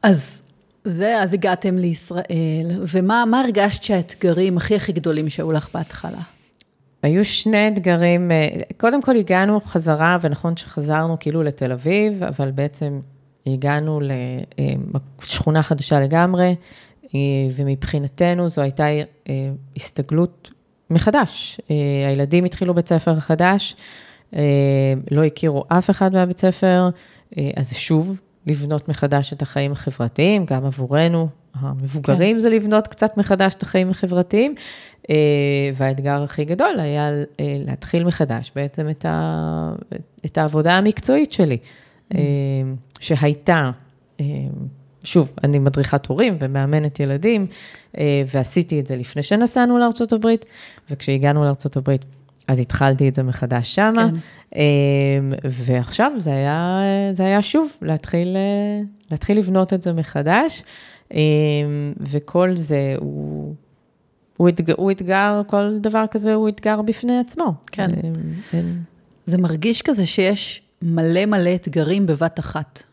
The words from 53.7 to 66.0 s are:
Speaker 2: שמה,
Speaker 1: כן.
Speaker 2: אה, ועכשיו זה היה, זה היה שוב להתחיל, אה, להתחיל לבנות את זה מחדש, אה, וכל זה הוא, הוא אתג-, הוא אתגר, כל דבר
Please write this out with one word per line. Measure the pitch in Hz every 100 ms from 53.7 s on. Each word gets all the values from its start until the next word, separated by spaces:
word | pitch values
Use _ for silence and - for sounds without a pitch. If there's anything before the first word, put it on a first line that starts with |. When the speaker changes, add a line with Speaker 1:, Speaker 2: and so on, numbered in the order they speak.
Speaker 2:
שמה, | - 214 226 196
Speaker 1:
כן. | 165 - - _ -
Speaker 2:
אה, | 147 143 143 139 139 139 135 135
ועכשיו | 135 123 123 123 120 - 247 277
זה | 160
היה, | 135 139 156 175 185 196 196 196
זה | 190
היה | 190 202
שוב | 208 302 311 -
להתחיל, | 160 156 - 170 175 185
אה, | 196 202 208 208 208 - _
להתחיל | 156 - 208
לבנות | 185 190 185
את | 190
זה | 175
מחדש, | 170 156 147 147 196 311 - - - - - _
אה, | - 151 151 151 147 147 147 147 143
וכל | 139 147 147 175 185 180
זה | 151 143 139 135
הוא, | 143 147 147 151 147 151 _ _ _ _ _ _ _ _
הוא | 175
אתג-, | 175 165 -
הוא | 196
אתגר, | 196 180 190 208 208 208
כל | 202 208 214
דבר | 208 220